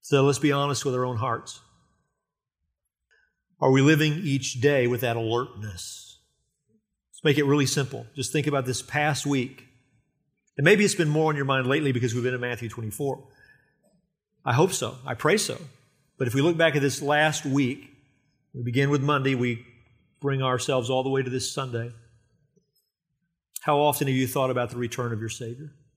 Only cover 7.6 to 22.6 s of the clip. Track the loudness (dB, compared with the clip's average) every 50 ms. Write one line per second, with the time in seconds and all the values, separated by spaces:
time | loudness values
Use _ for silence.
7.6 | 4 2 0 -2 -2 -4 -6 -12 -14 -14 _ -8 -8 -4 -2 -2 0 0 0 0
8.6 | -2 -2 -4 -6 -6 -4 -2 0 0 0 0 -2 -2 0 0 0 0 -2 -8 -16
9.6 | -20 _ _ _ _ _ _ _ _ _ _ _ _ _ _ _ _ _ _ 0
10.6 | 4 6 6 6 6 2 2 2 0 2 2 2 2 2 0 0 -2 0 0 0
11.6 | 2 2 0 2 2 0 0 0 0 0 -2 0 -2 -2 -2 -2 -4 -6 -6 -6
12.6 | -8 -10 -10 -8 -10 -10 -8 -6 -4 -6 -6 -6 -12 -20 -20 _ -20 _ _ _
13.6 | _ _ _ _ _ _ _ _ _ _ _ _ _ _ _ _ _ 0 2 2
14.6 | 2 2 2 -4 -6 -6 -8 -12 -10 -10 -10 -2 2 2 2 2 0 -2 -6 -10
15.6 | -10 -18 -20 _ _ _ _ _ _ _ _ _ -4 -2 0 2 2 2 4 4
16.6 | 2 2 4 2 0 0 -2 -2 -2 0 2 2 2 2 0 -2 -4 -2 0 0
17.6 | 0 0 -2 -6 -12 -20 -20 _ _ _ _ _ _ _ _ _ _ _ _ -8
18.6 | -8 -2 0 0 2 2 2 2 2 2 2 2 2 2 0 2 0 -2 -2 -4
19.6 | -8 -20 -20 _ _ _ _ _ _ _ _ _ -6 -4 -2 -2 0 0 0 0
20.6 | 0 0 0 0 0 0 -2 0 0 0 0 0 -2 -2 -4 -4 -4 -4 -6 -6
21.6 | -6 -6 -6 -6 -8 -8 -12 -18 -20 _ _ _ _ _ _ _ _ _ _ _